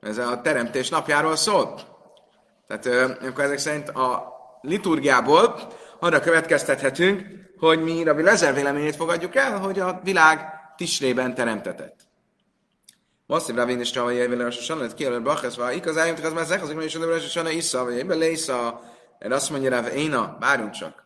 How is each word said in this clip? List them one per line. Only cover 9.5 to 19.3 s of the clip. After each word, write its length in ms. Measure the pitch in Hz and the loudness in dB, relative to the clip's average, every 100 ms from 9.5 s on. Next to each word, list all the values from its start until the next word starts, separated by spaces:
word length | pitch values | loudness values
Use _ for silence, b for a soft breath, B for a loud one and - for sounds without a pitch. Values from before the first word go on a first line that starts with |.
| 202 | 0
hogy 200 | 190 190 | -4 -2
a 200 | 185 185 | -2 -4
világ 460 | 180 185 160 156 - - - - | -2 6 6 6 -2 -16 -20 -10
Tisrében 600 | 170 - 135 123 127 120 | -6 -2 0 0 -2 -2
teremtetett. 640 | 120 107 95 87 - _ _ _ _ _ _ _ _ _ _ _ _ _ _ | -2 -2 -6 -10 -14 _ _ _ _ _ _ _ _ _ _ _ _ _ _
Masszív 280 | 127 123 120 | -4 -2 -2
Rabbi 180 | 123 | 0
Nisra, 300 | 123 120 131 | 0 -2 -2
hogy 120 | 120 123 | -2 0
jövő 260 | 123 120 | 0 0
Rosh 160 | 120 120 | -4 -6
Hashanah, 260 | - 160 | -8 -6
hogy 100 | 120 | -6
kijelöl 260 | 113 139 120 | -4 -4 -2
Brachas, 360 | 117 156 131 123 | -2 -2 -2 -4
vagy 200 | 123 139 | -4 -4
igaz, 220 | 175 156 | -4 0
eljön, 260 | 165 160 | 0 0
az 100 | 156 | -4
már 120 | 165 156 | -4 -2
zechazik, 300 | 190 160 151 | -2 -4 -6
mert 120 | 160 | -6
is 80 | 160 | -6
a 100 | 165 | -2
Rosh 160 | 165 | -2
Hashanah 340 | 190 170 165 160 | -2 -4 -4 -4
Isza, 280 | 165 127 | -2 -4
vagy 100 | 123 120 | -2 -4
éppen 220 | 160 165 | -2 0
Leisza. 640 | 160 160 - 127 117 117 B B B B | 0 -2 -4 -2 -4 -8 B B B B
Erre 160 | - | -4